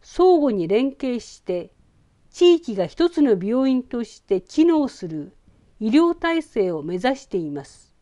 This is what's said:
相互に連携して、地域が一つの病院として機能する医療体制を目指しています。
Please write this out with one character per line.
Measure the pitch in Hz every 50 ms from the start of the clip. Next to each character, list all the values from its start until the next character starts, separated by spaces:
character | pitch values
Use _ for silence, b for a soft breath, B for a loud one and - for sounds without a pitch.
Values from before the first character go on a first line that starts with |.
相 | _ - - - 349 370 359 330
互 | 294 277 220
に | 196 170
連 | 160 196 220 262 269
携 | 262 _ - 262 247 240
し | - - - - _
て、 | - 180 180 175 - _ _ _ _ _ _ _ _ _ _ _ _
地 | _ - 349 349 349
域 | 330 339 - 220
が | 190 180
一 | 165 - - 330 349
つ | - - 294
の | 269 220 185 175
病 | 202 226 254 269 269
院 | 262 254 247
と | - - 240 233
し | - - - _
て | _ 196 185
機 | - _ - - 311
能 | 339 330 311 285 254
す | - - -
る | 170 156 156 147 180 _ _ _ _ _ _ _ _ _ _
医 | 214 220
療 | 214 294 339 339 339
体 | 339 - 339 330 330 302
制 | - _ 240 196 185 175
を | 156 143
目 | 156 175
指 | 180 185 247 269
し | 262 -
て | _ - 190
い | 165 151
ま | 143 143 139
す。 | - - _ _ _ _ _